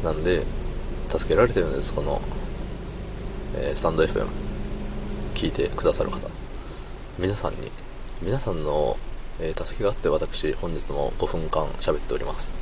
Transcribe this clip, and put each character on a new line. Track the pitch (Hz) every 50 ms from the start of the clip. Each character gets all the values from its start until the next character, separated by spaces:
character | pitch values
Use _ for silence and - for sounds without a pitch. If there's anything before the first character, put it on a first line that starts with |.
| 82
う |
ん。 |
な | 82
ん | 76 73 78
で、 | 85 90 80 - - - - - - - - - - - - - -
助 | - - - - 78
け |
ら | 82 113
れ | 120
て | 117 -
る | 87
ん | 78 65
で | 69
す、 | 76 -
こ | - - 73
の、 | 73 69 - - - - - - - - - - - - - - - - - - - - - - - - - - - -
え | - 67 71 69
ー、 |
ス | -
タ | - 82
ン | 80 80
ド | 80
エ | 78
フ | - 50
エ |
ム。 | 50 - - - - - - - - - - - - - - - - - - - - - -
聞 | - - 80
い |
て | - - 139 -
く | - - -
だ | 82 -
さ | - -
る | -
方。 | - - - - - - - - - - - - - - - - - - - - - -
皆 | 90 95 104
さ | 107 - 80
ん | -
に、 | - - - - - - - - - - - - -
皆 | - 87 117 135
さ | - -
ん | 92 80 76
の、 | 76 73 76 73 60 57 - - - - - - - - -
え | 85 80 78
ー、 | 80 87
助 | - - -
け | 110
が | 101
あ | -
っ |
て、 | - - 82
私、 | 73 78 82 80 - - - 80 -
本 | - - 87
日 | 82 73 - -
も | 71 73 71 65 - -
五 | 87 78
分 | - 85 80 78
間 | - 78 76 71 - -
喋 | - - 76 73
っ |
て | - - 69
お | 64
り | 71
ま | 78 73 -
す。 | - - - -